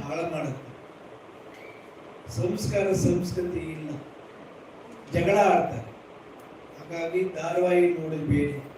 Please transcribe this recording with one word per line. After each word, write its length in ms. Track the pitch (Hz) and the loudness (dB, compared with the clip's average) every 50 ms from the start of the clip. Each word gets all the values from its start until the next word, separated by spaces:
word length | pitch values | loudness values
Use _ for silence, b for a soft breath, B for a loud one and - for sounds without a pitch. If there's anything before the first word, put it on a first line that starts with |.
| - | -6
ಹಾಳು 220 | 139 156 165 170 170 160 | -6 -6 -4 -4 -4 -4
ಮಾಡುತ್ತೆ, 340 | 156 147 139 127 - - - - - - - - - - - - - - - - - - - - - - - - - - - - - - - - - - - - 113 | -4 -4 -6 -6 -8 -12 -16 -18 -18 -20 -20 -20 -20 -20 -20 -20 -20 -20 -20 -20 -20 -20 -20 -18 -18 -18 -18 -18 -20 -20 -20 -20 -20 -20 -18 -18 -18 -16 -10 -6 -2
ಸಂಸ್ಕಾರ 460 | - 175 - - - - 208 202 196 190 190 - - | -2 -2 -2 -2 -2 0 0 0 2 2 2 4 4
ಸಂಸ್ಕೃತಿ 560 | 180 175 180 180 - - 180 175 175 165 165 156 160 156 | 4 2 2 0 -2 -2 -4 -4 -2 -4 -4 -6 -6 -8
ಇಲ್ಲ, 140 | 156 151 143 143 135 - - - - - - - - - - - - - - - - - - - - - - - | -8 -8 -8 -10 -10 -12 -14 -18 -18 -20 -20 -20 -20 -20 -20 -20 -20 -20 -20 -20 -20 -20 -20 -18 -18 -10 -2 0
ಜಗಳ 220 | 180 175 185 202 208 208 190 170 | 2 4 6 6 6 6 8 6
ಆಡ್ತಾರೆ. 340 | - - - - - - - - - - - - - - - - - - - - - - - - 143 | 6 4 2 -2 -6 -8 -10 -14 -18 -18 -20 -20 -20 -20 -20 -18 -18 -18 -18 -20 -20 -20 -20 -18 -18
ಹಾಗಾಗಿ 420 | 151 156 165 165 165 170 175 185 190 185 - - | -14 -10 -6 -6 -4 -2 0 0 0 0 -2 -4
ಧಾರಾವಾಹಿ 460 | - 170 175 180 180 180 180 175 175 175 170 165 | -4 0 2 2 4 6 6 6 6 6 4 2
ನೋಡಬೇಡಿ, 600 | 160 160 160 151 147 139 143 143 143 143 143 - - - - | -2 -4 -4 -2 0 2 4 4 4 2 -2 -4 -10 -12 -16